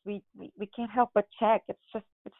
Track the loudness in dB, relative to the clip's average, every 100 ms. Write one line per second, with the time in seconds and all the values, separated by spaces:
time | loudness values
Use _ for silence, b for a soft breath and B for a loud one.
0 | -10 -10 -12 -20 -18 -12 -12 -8 -2 0
1 | 2 2 0 0 2 2 0 -14 _ -12
2 | -12 _ -20